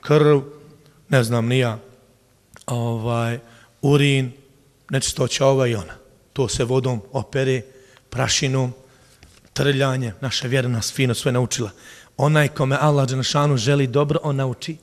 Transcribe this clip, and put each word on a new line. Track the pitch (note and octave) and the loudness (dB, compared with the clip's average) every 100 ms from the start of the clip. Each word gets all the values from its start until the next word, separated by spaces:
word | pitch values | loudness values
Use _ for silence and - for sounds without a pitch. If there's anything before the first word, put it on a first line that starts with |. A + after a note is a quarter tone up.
krv, | - D3+ D3+ C#3+ C3+ - - - _ _ - | 2 4 6 4 0 -14 -20 -20 _ _ 0
ne | C3 | 0
znam | A2+ A#2+ A#2 | 2 0 2
ni | C3 | 2
ja, | A#2+ A2 - - _ _ _ _ _ - - | 0 -4 -12 -20 _ _ _ _ _ -16 -8
ovaj, | A#2+ A#2 A2+ A#2 A#2 A#2 A#2+ - - - _ | -4 -4 -4 -2 -2 -2 -6 -12 -20 -20 _
urin, | C#3 C#3+ C#3+ C3+ B2+ - _ _ _ _ - | 2 4 4 2 -2 -8 _ _ _ _ -6
nečistoća | C3+ - - B2+ - C3+ | -4 -2 -2 -4 2 2
ova | C3+ B2 | 4 2
i | G#2+ | -2
ona. | E2+ - - _ _ | -6 -16 -20 _ _
To | - A#2+ | -4 -4
se | - | -2
vodom | A#2+ C3 B2+ A2+ - | 0 0 0 -4 -6
opere, | C3 - C3+ C3 B2+ - - - - _ | -8 -4 -2 -2 -2 -6 -20 -20 -20 _
prašinom, | B2 A2+ - C3+ C3 B2+ - - _ _ _ - _ _ | -4 -2 -2 0 0 -2 -6 -18 _ _ _ -20 _ _
trljanje, | - C#3 C3+ C3+ C3 A#2 F#2+ | -2 0 2 0 -2 -6 -6
naša | C3 - B2+ | -6 -6 -2
vjera | C3+ B2 | -2 0
nas | A#2 - | -2 -2
fino | - B2+ | -2 0
sve | A2+ C#3 | 0 0
naučila. | B2 A#2+ - G#2+ - - - - - | 0 -2 -4 -6 -10 -20 -20 -14 -2
Onaj | C#3+ D3+ C#3+ | 2 2 2
kome | D3+ C3 C#3+ | 0 -2 2
Allah | D3+ C#3+ C3 | 2 2 2
dželle | C3 B2 D3 D3 C3 | -2 -2 0 2 2
želi | A#2 C#3+ C3 | 2 2 2
dobro, | C#3 D3 D#3 | 2 0 0
on | D3+ C3+ | -2 -2
nauči | C3 A#2+ - D#3 | -4 -6 -10 -12